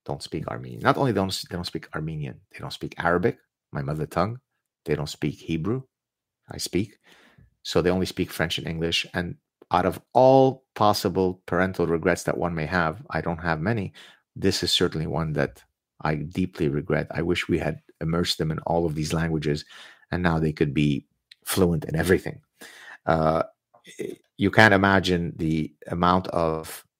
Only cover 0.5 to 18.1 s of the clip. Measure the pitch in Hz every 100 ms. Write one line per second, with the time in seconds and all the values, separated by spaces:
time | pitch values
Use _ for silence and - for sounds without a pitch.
0.5 | 58 64 58 113 - 135 101 95 - -
1.5 | 87 87 80 - 80 78 78 69 52 _
2.5 | - 76 - - - 85 87 120 - _
3.5 | _ _ 73 71 78 76 87 98 120 _
4.5 | _ _ _ - 73 73 - 76 - -
5.5 | 82 90 131 - _ _ _ _ _ -
6.5 | - - 87 113 _ _ - _ _ _
7.5 | _ - 87 87 92 90 - 87 - 82
8.5 | - 73 82 82 82 - 87 87 - _
9.5 | _ - 87 90 85 - 120 131 135 131
10.5 | 131 _ - 104 104 101 92 92 92 -
11.5 | 87 92 92 85 82 87 85 - - 87
12.5 | 82 76 90 80 98 - 80 82 82 85
13.5 | 80 90 117 92 - - _ _ - 95
14.5 | - 87 - 87 80 80 78 80 73 69
15.5 | - _ _ _ _ 80 78 76 - 90
16.5 | - 76 71 - 76 76 - 85 90 -
17.5 | 80 78 78 - _ 80